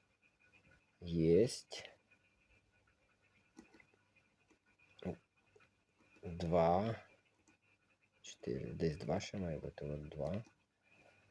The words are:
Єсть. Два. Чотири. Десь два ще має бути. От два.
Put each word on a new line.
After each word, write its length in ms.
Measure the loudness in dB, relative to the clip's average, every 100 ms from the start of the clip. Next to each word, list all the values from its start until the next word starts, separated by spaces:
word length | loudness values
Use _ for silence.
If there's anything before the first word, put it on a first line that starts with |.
| _ _ _ _ _ _ _ -20 _ _
Єсть. 920 | -2 2 6 6 6 0 -14 -16 -16 -20 _ _ _ _ _ _ _ _ _ _ _ _ _ _ _ -20 -20 -20 -20 _ _ _ _ _ _ _ _ _ _ -12 -10 -10 _ _ _ -20 _ _ _ _ _ _
Два. 720 | -10 -4 2 4 6 4 2 -4 -10 _ _ _ _ _ _ _ _ _ _ _
Чотири. 520 | -20 -10 -6 -6 -6
Десь 240 | -2 -2 -2
два 240 | -4 -4
ще 180 | -4 -6
має 200 | -6 -6
бути. 260 | -8 -10
От 240 | -8 -8 -8
два. 360 | -8 -6 -6 -8 _ _ _ _ _ -20 _ _